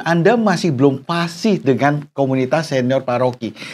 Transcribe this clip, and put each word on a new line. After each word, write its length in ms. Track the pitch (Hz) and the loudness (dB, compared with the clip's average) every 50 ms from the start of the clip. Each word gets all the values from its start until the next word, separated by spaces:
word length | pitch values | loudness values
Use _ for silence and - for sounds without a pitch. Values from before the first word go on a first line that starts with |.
| - | 0
Anda 320 | 160 170 170 160 190 233 240 | 0 0 2 4 4 4 2
masih 340 | 226 208 180 165 - 175 | 2 0 0 0 0 0
belum 320 | 139 120 135 143 135 139 - | 2 4 4 2 2 0 -4
fasih 540 | - 170 170 170 170 - - - 226 196 170 | -6 -4 -4 -4 -4 -4 -2 0 0 0 2
dengan 480 | 123 131 131 113 135 143 147 147 147 - _ | 2 0 0 2 2 0 0 -2 -4 -8 _
komunitas 560 | - 139 131 131 131 131 127 139 156 - - | -4 -2 0 0 0 0 0 0 -2 -2 -2
senior 320 | 139 131 123 123 131 135 | -2 -2 0 0 0 0
paroki, 500 | 131 127 120 120 127 127 120 - - 107 - - - - | 0 -2 -2 0 0 -2 -2 -4 -8 -10 -10 -10 -14 -16